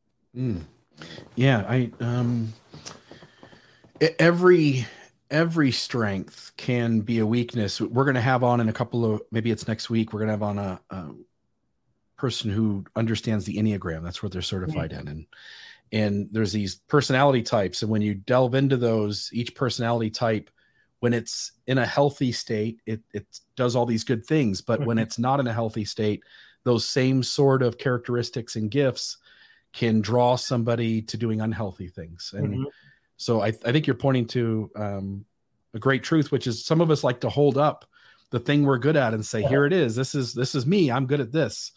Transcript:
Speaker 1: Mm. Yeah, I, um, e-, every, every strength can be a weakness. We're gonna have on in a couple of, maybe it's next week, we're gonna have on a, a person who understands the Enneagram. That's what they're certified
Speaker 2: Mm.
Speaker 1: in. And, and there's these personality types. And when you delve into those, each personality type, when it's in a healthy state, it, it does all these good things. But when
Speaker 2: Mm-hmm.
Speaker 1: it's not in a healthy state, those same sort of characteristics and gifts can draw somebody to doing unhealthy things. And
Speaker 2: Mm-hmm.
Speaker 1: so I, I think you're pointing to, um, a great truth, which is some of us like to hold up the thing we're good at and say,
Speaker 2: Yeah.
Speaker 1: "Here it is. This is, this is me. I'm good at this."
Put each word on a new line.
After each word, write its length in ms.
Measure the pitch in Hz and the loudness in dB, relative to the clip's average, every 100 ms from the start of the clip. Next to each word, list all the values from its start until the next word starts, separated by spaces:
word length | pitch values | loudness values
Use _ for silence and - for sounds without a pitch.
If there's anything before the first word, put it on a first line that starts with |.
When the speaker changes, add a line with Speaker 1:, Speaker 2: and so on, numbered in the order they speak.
| _ _ _ 123 | _ _ _ -6
Speaker 1:
Mm. 260 | 127 87 - _ _ - - - - - | -4 -4 -8 _ _ -20 -18 -18 -10 2
Yeah, 300 | 135 113 95 | 4 4 2
I, 240 | 127 117 - | 0 0 -4
um, 540 | 117 123 120 117 110 - _ 151 - - _ - - _ - - _ _ _ - | -4 0 0 -2 -4 -10 _ -18 -18 -18 _ -20 -20 _ -20 -20 _ _ _ 0
e-, 100 | 160 - | 0 4
every, 640 | 165 175 180 175 151 131 110 - - _ - | 4 6 6 8 6 2 -2 -10 -20 _ -2
every 400 | 151 170 165 139 | 0 2 2 2
strength 800 | - - 120 107 95 - - - - | 0 -2 0 0 0 -6 -14 -20 -8
can 440 | - 123 117 110 | -2 0 2 0
be 180 | 107 113 | 0 0
a 60 | 107 | 2
weakness. 560 | 120 120 120 98 - | 0 0 -2 -2 -2
We're 240 | 104 120 139 | -2 2 2
gonna 160 | 127 | 2
have 220 | 135 127 | 2 2
on 180 | 123 120 | 4 2
in 80 | 110 | 2
a 40 | |
couple 300 | 107 113 120 | 0 -4 0
of, 200 | 113 107 - | 0 -2 -2
maybe 180 | 113 113 | -2 0
it's 180 | 107 - | -2 -4
next 220 | 107 - | -6 -2
week, 240 | 113 110 | 0 0
we're 60 | 104 | -2
gonna 120 | 107 | -2
have 100 | 104 | -2
on 160 | 104 101 | -2 -4
a, 200 | 98 90 - | -6 -8 -10
a 180 | 92 76 - - _ _ _ _ _ _ _ _ - | -12 -12 -16 -20 _ _ _ _ _ _ _ _ -4
person 340 | 131 - 110 | -4 -2 -2
who 340 | 104 110 98 - 110 | 0 0 -2 -6 -4
understands 500 | 113 107 113 107 90 | -2 -2 -2 -2 -2
the 120 | 104 | 0
Enneagram. 460 | 110 98 90 80 | 0 0 -4 -8
That's 180 | 85 - | -8 -8
what 100 | 101 | -8
they're 120 | 92 | -6
certified 480 | - 95 87 82 80 | -6 -4 -4 -4 -6
Speaker 2:
Mm. 100 | 73 | -8
Speaker 1:
in. 60 | 71 | -10
And, 180 | 78 - - - - - - - | -12 -14 -20 -20 -20 -20 -20 -6
and 380 | 110 104 101 101 | 0 0 0 -2
there's 200 | 110 101 | -2 0
these 240 | 107 98 - | 0 -4 -6
personality 640 | - 147 139 131 143 127 | 0 2 4 4 4 2
types. 380 | 113 113 95 - | 2 0 0 -2
And 100 | 107 | -2
when 100 | 110 | 0
you 140 | 104 98 | 0 -4
delve 400 | 110 123 123 135 | 0 2 4 2
into 200 | 139 127 | 2 2
those, 540 | 120 110 104 104 - | 2 2 0 -4 -6
each 200 | 117 117 | -6 -6
personality 560 | - 127 123 117 117 110 | -4 -4 -2 -2 0 -2
type, 400 | - 117 107 - _ _ _ _ - | -2 0 0 -4 _ _ _ _ -2
when 140 | 123 | 0
it's 380 | 117 - - - _ - | 0 -4 -10 -10 _ -2
in 100 | 131 | 0
a 80 | 113 | 0
healthy 460 | 139 143 - 131 | 2 0 0 -2
state, 500 | 117 - 110 113 113 - | -2 -4 -4 -4 -6 -8
it, 160 | 110 _ | -10 _
it 260 | 101 - - _ - | -12 -12 -20 _ -2
does 200 | 123 127 | 0 2
all 100 | 120 | 0
these 180 | 113 | 0
good 220 | - 113 - | 0 -2 0
things. 360 | 156 113 95 | 2 2 -2
But 180 | - 113 | -2 0
when 180 | 117 113 | 2 0
Speaker 2:
Mm-hmm. 60 | |
Speaker 1:
it's 160 | 110 - | -2 -2
not 200 | 127 143 | 0 0
in 80 | 123 | 0
a 60 | |
healthy 320 | 113 113 110 104 | -2 -4 -4 -6
state, 380 | - 107 101 _ - - _ | -2 -2 -2 _ -20 -20 _
those 240 | 127 120 - | 0 2 2
same 340 | 135 131 131 | 0 2 2
sort 400 | 123 - 139 131 | 0 2 4 4
of 160 | 123 - | 2 0
characteristics 800 | 135 120 123 120 117 123 107 113 | -2 -2 -2 -4 -2 -6 -8 -6
and 160 | 107 | -2
gifts 460 | 139 135 - - - _ - - _ _ | 0 0 -2 -10 -12 _ -20 -20 _ _
can 280 | - 117 110 | -2 2 2
draw 340 | 104 123 123 127 | 2 2 4 2
somebody 680 | - 123 117 117 113 110 | 0 -2 0 0 0 -2
to 140 | 110 110 | -4 -6
doing 240 | 117 110 | -2 -2
unhealthy 460 | 110 104 101 92 90 | -2 -4 -8 -10 -14
things. 440 | - 82 85 - 98 | -14 -16 -14 -12 -6
And 120 | 101 | -4
Speaker 2:
Mm-hmm. 160 | 123 139 _ _ _ _ - | -4 -6 _ _ _ _ -10
Speaker 1:
so 240 | - 113 | -2 0
I, 60 | 107 | 0
I 240 | 110 120 | -2 0
think 140 | 151 151 | 2 2
you're 100 | 123 | 0
pointing 300 | 139 127 117 | 2 2 0
to, 440 | 127 117 110 104 104 | -2 0 -2 -4 -6
um, 500 | 104 98 98 98 - _ _ _ _ 110 | -6 -4 -6 -10 -14 _ _ _ _ -2
a 40 | |
great 240 | 131 131 | 0 0
truth, 280 | - 160 139 | 2 2 2
which 160 | 127 127 | 0 -2
is 180 | 110 - | -4 0
some 160 | 160 | 2
of 80 | 165 | 4
us 140 | 147 | 2
like 160 | 131 123 | 2 0
to 80 | 117 | -2
hold 280 | 135 147 131 | 4 4 4
up 280 | 151 156 - _ - _ - | 2 0 -16 _ -20 _ -6
the 80 | 120 | -4
thing 240 | 139 147 | 2 4
we're 160 | 139 127 | 4 4
good 160 | 139 147 | 4 4
at 180 | 117 | 2
and 100 | 113 | 0
say, 180 | 107 110 | -4 -2
Speaker 2:
Yeah. 80 | 117 | 2
Speaker 1:
"Here 160 | 139 143 | 2 4
it 80 | |
is. 220 | 185 123 113 | 2 2 0
This 200 | 131 143 | -2 -4
is, 180 | 117 | -4
this 220 | 120 131 139 | -4 -2 -2
is 100 | 123 | 2
me. 240 | 202 143 | 2 2
I'm 160 | 123 127 | 2 0
good 160 | 143 | -2
at 100 | 117 | 0
this." 420 | 160 117 - - | -2 -2 -4 -14